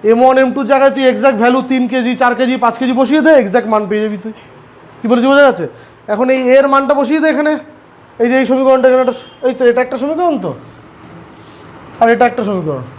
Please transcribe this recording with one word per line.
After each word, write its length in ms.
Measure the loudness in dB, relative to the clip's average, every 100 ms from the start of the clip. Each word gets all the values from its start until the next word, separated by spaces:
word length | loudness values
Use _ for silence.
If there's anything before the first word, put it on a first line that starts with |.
| 2
এম 80 | 2
ওয়ান, 120 | 4 4
এম 80 | 0 -2
টুর 120 | 0
জায়গায় 200 | 2 2 2
তুই 80 | 0
এক্স্যাক্ট 260 | 2 0 2
ভ্যালু 160 | 0 0 -2
তিন 120 | -2 -2
কেজি, 200 | -2 -4 0
চার 120 | -2 0
কেজি, 140 | -2 0
পাঁচ 120 | -2 -2
কেজি 120 | -4 0
বসিয়ে 200 | 0 2 4
দে, 60 | 4
এক্স্যাক্ট 260 | 2 -2 0
মান 100 | -2 -2
পেয়ে 120 | -4
যাবি 140 | -4 -6
তুই। 100 | -12 -16 -20 -20 -20 -20 -20 -10
কি 60 | -2
বলছি 140 | 0 2
বোঝা 120 | 4 4
যাচ্ছে? 180 | 2 -8 -12 -20 -20 -8
এখন 140 | -4 -2 0
এই 40 | 2 2
এর 100 | 4
মানটা 200 | 0 0 -2
বসিয়ে 200 | 0 0
দে 40 | 0
এখানে, 180 | 0 -2 -4 -8 -20 -20 -20 -20 -4
এই 40 | 0
যে 60 | 0
এই 40 | 0
সমীকরণটা, 380 | 0 2 4 4
এখানে 140 | 2 0
একটা, 100 | -4 -14 -6 -6
এই 60 | 0
তো 40 | 0
এটা 100 | 0 -2
একটা 120 | -4
সমীকরণ 340 | -6 -2 -2 -2 -6
তো, 60 | -10 -16 -20 -20 -20 -20 -20 -20 -20 -20 -20 -20 -20 -20 -2
আর 80 | 0
এটা 120 | 2 0
একটা 140 | -2 -6
সমীকরণ 380 | -6 -6 -8 -12